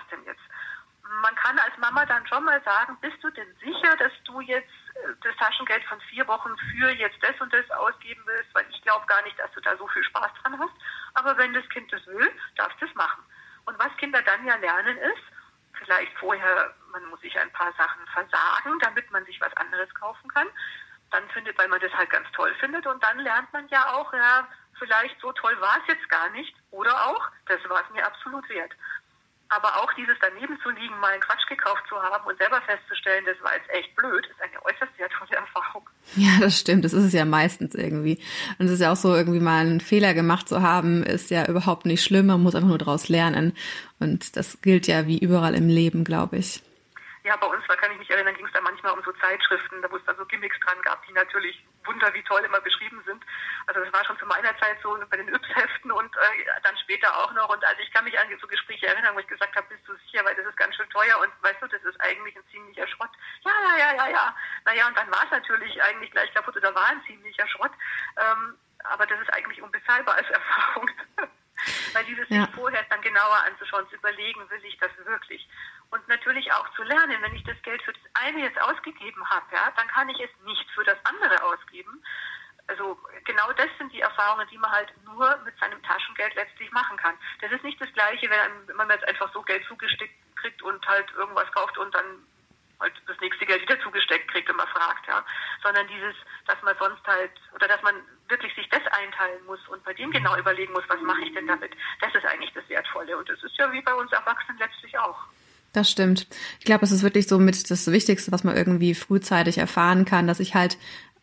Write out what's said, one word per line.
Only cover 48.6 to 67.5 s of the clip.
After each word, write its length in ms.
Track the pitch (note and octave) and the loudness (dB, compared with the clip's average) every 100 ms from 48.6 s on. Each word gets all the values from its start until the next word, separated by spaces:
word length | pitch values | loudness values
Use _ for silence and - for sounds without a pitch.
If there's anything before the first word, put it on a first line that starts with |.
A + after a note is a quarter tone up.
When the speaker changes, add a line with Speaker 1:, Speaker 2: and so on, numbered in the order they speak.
Speaker 1:
manchmal 320 | F3+ - G3 | -2 -2 -4
um 100 | F3+ | -2
so 80 | F#3+ - | -4 -2
Zeitschriften, 600 | F#3 G3 - F#3 - F#3 | 0 2 2 2 -2 -6
da 100 | F#3 | -6
wo 60 | F#3 | -4
es 80 | - | -6
dann 100 | F3+ | -6
so 100 | F#3+ | -6
Gimmicks 320 | G#3+ G3+ - | -6 -6 -2
dran 200 | F#3 F3+ | -2 0
gab, 240 | - - - | 0 -2 -2
die 60 | |
natürlich 500 | F#3 F#3 G3+ F3+ - _ _ | -2 0 -2 -4 -8 _ _
Wunder 300 | - A3 G#3 | -8 0 0
wie 100 | G3+ | 0
toll 160 | - G3+ | 0 0
immer 220 | A3 G3 | 2 -2
beschrieben 420 | F#3 - G#3+ A3+ F#3+ | 0 -2 -2 -12 -12
sind. 160 | G#3+ - - - - - | -12 -12 -10 -8 -6 -4
Also 180 | F#3+ | -4
das 80 | F#3 | 0
war 140 | F#3+ G3+ | 0 0
schon 120 | B3 | -4
zu 80 | G3+ | -2
meiner 320 | F3+ A3+ A3 | 0 0 0
Zeit 180 | G#3+ G#3 | 0 0
so 160 | G#3 G#3 G3+ | -4 -6 -4
bei 80 | F#3+ | -6
den 100 | G3 | -2
Yps-Heften 640 | B3+ - B3 A3 - B3 | -4 0 0 0 -2 -2
und, 240 | A3 A3+ - | -2 -2 2
äh, 460 | G#3 A3+ - - | 2 2 -2 0
dann 140 | G3 G3+ | 0 -2
später 340 | - F#4+ G#3 F3+ | -4 0 2 2
auch 160 | G3+ | 0
noch. 160 | A3+ G#3+ | 0 0
Und 140 | G#3 G#3 | 2 0
also 160 | G3+ | 0
ich 100 | G#3+ | 0
kann 140 | A3 A#3 | 0 0
mich 120 | G#3+ | 0
an 100 | G#3+ G3 | 0 -4
so 80 | - | -6
Gespräche 400 | G3+ - G#3+ F#3+ | -6 -6 -4 0
erinnern, 260 | G3 A3 | 2 2
wo 60 | G3+ | 0
ich 80 | - | -6
gesagt 260 | G#3 G3+ G3+ | -4 -2 -2
habe, 100 | G3 | -4
„Bist 180 | G#3 - | -16 -16
du 60 | G3 - | -18 -6
sicher, 180 | A3 | 0
weil 120 | G3 G3 | 0 -2
das 100 | G3+ | -6
ist 100 | - | -2
ganz 180 | F#3+ - | -2 -2
schön 140 | G#3 | -4
teuer 300 | G3+ A3+ A3 | 2 4 4
und 120 | G3 - | 2 0
weißt 180 | G3 G3 | -2 0
du, 60 | C4 | -6
das 160 | G3+ | -6
ist 160 | F3+ - | -6 -4
eigentlich 380 | F#3 F#3+ G#3 F#3+ | -4 -4 -10 -16
ein 100 | _ | _
ziemlicher 380 | G#3 G#3 - - | -20 -18 -10 -10
Schrott.“ 240 | - - - - - | -8 -10 -10 -18 -8
„Ja, 80 | F#4 | 0
ja, 260 | G#4 F#4+ E4 | 2 4 4
ja, 180 | D4 C4 C4+ | 4 4 2
ja, 20 | |
ja.“ 260 | A3+ A3+ - - - | 2 0 -2 -12 -4
Na 100 | - | 0
ja, 140 | A3+ A#3 | 2 2
und 100 | A3+ | 2
dann 140 | G#3+ | 0
war's 200 | F#3 D#4 | 0 0
natürlich 520 | B3 - A3+ A3 G3+ | -2 0 -2 -2 0
eigentlich 280 | G3+ A3 - | 0 0 -4
gleich 220 | G3 - | -2 0
kaputt 220 | G#3+ G#3+ G#3 | -2 -4 -2
oder 180 | G3 F#3+ | 0 2
war 120 | A3 | 2
ein 160 | D4 - | 0 -8
ziemlicher 400 | G#3+ G#3 - | -16 -14 -6
Schrott. 220 | G#3 | -4